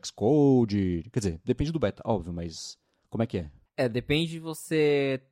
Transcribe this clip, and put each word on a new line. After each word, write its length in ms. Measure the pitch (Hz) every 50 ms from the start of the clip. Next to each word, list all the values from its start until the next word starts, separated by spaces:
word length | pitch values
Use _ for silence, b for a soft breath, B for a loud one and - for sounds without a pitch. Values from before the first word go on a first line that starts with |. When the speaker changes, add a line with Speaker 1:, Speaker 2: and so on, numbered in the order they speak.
| -
Speaker 1:
Xcode, 1040 | - - - 101 110 147 151 143 139 135 127 120 104 101 101 98 90 87 85 80 113 -
quer 80 | 127
dizer, 200 | 101 95 82 80 _
depende 280 | - 123 - 147 147 160
do 60 | 160
beta, 240 | 120 101 92 - -
óbvio, 280 | - 117 98 80 85 87
mas 440 | 85 85 85 76 - - - - _ _ _ _ _ _ _
como 140 | - 107 113
é 40 |
que 120 | 113 - 101
é? 120 | 82 73 - - _ _ _
Speaker 2:
É, 120 | - 135 123
depende 420 | 110 123 117 - 143 151 165 165
de 80 | 165 165
você 800 | 160 160 156 - - - 165 156 151 147 143 143 139 135 135 135 135 _